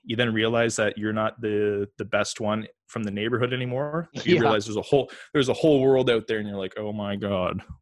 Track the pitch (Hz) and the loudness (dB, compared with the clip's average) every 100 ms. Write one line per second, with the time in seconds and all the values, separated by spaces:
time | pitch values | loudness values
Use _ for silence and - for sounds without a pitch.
0 | - 113 120 110 113 117 117 113 104 104 | -6 0 0 2 2 2 0 2 0 0
1 | 107 107 110 - 107 104 104 101 104 - | -2 -2 -2 -2 -2 0 0 -2 -4 -8
2 | 101 104 104 - 107 110 107 _ _ 117 | -2 -2 -2 -4 -2 -2 -6 _ _ -8
3 | 104 101 113 120 123 127 123 127 147 160 | -6 -4 -2 0 0 -2 -4 -4 -4 -6
4 | 165 - - 175 113 107 107 104 - 139 | -6 -6 2 4 4 2 0 -6 2 2
5 | 135 - - 147 127 - 160 139 135 131 | 2 -8 -2 0 2 2 4 6 6 4
6 | 127 113 110 110 104 101 95 107 107 107 | 4 2 0 -4 -4 -6 -6 -6 -8 -6
7 | 101 101 104 95 90 - - - | -4 -4 -2 0 0 -4 -8 -18